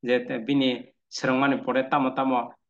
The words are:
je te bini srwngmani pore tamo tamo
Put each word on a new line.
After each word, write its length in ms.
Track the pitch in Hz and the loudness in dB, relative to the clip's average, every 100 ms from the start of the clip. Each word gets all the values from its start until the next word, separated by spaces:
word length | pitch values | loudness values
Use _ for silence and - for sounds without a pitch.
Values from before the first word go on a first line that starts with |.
je 240 | 120 123 123 | 2 0 0
te 140 | 131 | -6
bini 400 | 113 143 131 120 - _ _ | 0 2 2 0 -8 _ _
srwngmani 560 | - 135 127 139 131 | -6 0 2 2 0
pore 220 | - 127 131 | 0 -2 0
tamo 300 | 147 131 131 | 0 0 0
tamo 320 | 135 127 110 - | 0 0 -2 -12